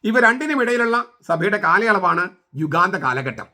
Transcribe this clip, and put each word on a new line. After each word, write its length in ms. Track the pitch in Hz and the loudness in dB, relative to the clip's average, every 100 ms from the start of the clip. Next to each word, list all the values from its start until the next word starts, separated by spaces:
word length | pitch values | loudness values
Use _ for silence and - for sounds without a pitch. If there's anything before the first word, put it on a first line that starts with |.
ഇവ 160 | 208 220 | 0 4
രണ്ടിനും 420 | 233 247 302 285 | 4 2 -2 -2
ഇടയിലുള്ള 440 | 240 240 233 233 233 _ | 0 0 0 -2 -4 _
സഭയുടെ 360 | - 165 180 202 | -6 -2 0 0
കാലയളവാണ് 720 | 170 180 226 202 180 170 180 - _ 135 | 2 2 2 2 2 0 -2 -8 _ -8
യുഗാന്ത 400 | 156 160 180 190 | -4 0 0 0
കാലഘട്ടം. 500 | 143 127 135 117 - | -2 -4 -6 -10 -16